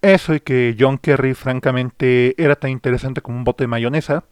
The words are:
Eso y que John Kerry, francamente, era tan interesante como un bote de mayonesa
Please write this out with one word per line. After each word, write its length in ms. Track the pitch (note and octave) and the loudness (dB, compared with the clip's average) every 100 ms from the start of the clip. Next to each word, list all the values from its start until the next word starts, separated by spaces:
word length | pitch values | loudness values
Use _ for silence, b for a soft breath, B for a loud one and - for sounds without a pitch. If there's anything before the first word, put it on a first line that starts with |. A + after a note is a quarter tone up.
Eso 320 | G3+ F#3+ - | 4 4 2
y 60 | D#3 | -4
que 360 | - B2+ B2 A2 | 0 0 0 2
John 180 | C3 C3+ | 2 2
Kerry, 360 | - C#3 C3 | 0 0 0
francamente, 1000 | C3 C3 B2+ C3+ B2+ B2 - B2+ B2 B2 C3 | -2 -4 -2 -2 -2 -4 -2 2 2 2 2
era 120 | D#3+ C#3+ | 0 0
tan 160 | C3+ | -2
interesante 500 | C3 C3 B2 C3 B2 | -4 -2 -2 -2 -8
como 160 | - A#2+ | -8 -4
un 60 | |
bote 200 | B2 A#2+ B2+ | -4 -2 -2
de 20 | |
mayonesa 560 | A#2 A#2 D3 - D3+ - | -2 -2 -2 -2 -4 -6